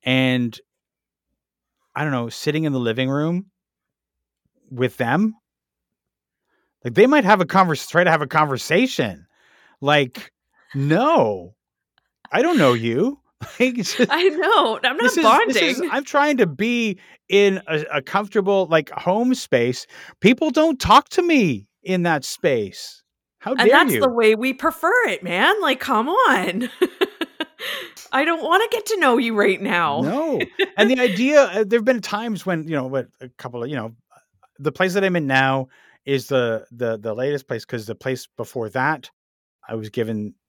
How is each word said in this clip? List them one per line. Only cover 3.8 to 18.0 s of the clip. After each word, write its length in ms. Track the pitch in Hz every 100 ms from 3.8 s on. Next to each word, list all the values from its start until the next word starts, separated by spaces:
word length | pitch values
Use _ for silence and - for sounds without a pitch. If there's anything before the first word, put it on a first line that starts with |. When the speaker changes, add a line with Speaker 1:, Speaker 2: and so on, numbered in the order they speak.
| _ _ _ _ _ _ _ _ _
Speaker 1:
with 260 | 123 127 -
them, 380 | 117 143 220 220 _ _ _ _ _ _ _ _ _ _ _ _ _ _
like, 120 | 127 117
they 100 | 233
might 180 | 302
have 160 | 190 208
a 60 | 170
convers-, 400 | 190 185 147 -
try 180 | 170
to 60 | 180
have 140 | 160
a 40 | 143
conversation. 1000 | 156 151 127 - 170 254 - 120 87 - _ _ _ _ _
Like, 520 | 139 147 131 - - _ _ _ _
"No, 800 | 139 139 160 277 320 117 98 87 _ _ _ _ _ _ _ -
I 100 | 165
don't 160 | 302 320
know 160 | 143
you." 460 | 120 117 117 226 285 _ _
<laughs> 180 | - -
Like, 180 | 254 247
it's 180 | 190 -
just, 140 | 247
Speaker 2:
I 120 | 302 370
know. 500 | 302 349 453 247 214
I'm 140 | 254 269
not 60 |
Speaker 1:
this 140 | 240 294
is, 60 | 262 240 466
this 60 | 233
is, 200 | 180 254
Speaker 2:
bonding. 140 | 339
Speaker 1:
I'm 120 | 226
trying 340 | 285 294 294 269
to 100 | 190
be 520 | 135 214 240 226 185 - - _
in 340 | 196 202 190 -
a, 180 | 156 151
a 40 | 147